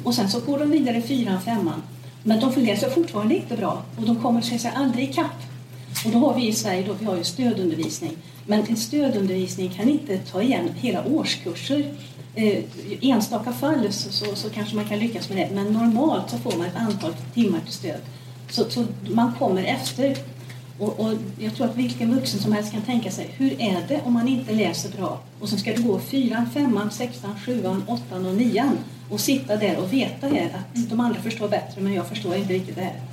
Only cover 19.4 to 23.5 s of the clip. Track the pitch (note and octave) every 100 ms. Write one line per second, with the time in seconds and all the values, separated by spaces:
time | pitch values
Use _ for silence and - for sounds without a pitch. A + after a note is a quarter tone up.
19.4 | F3+ F#3 F#3 - - - C#4 C4+ - -
20.4 | - - - - G#3 G#3 A3 A3 F#3+ -
21.4 | A3 - A#3+ A#3+ B3 - A#3 C4 - G3+
22.4 | G3 G#3 G#3+ A3 A3+ A#3+ G3 F#3 - -
23.4 | C4+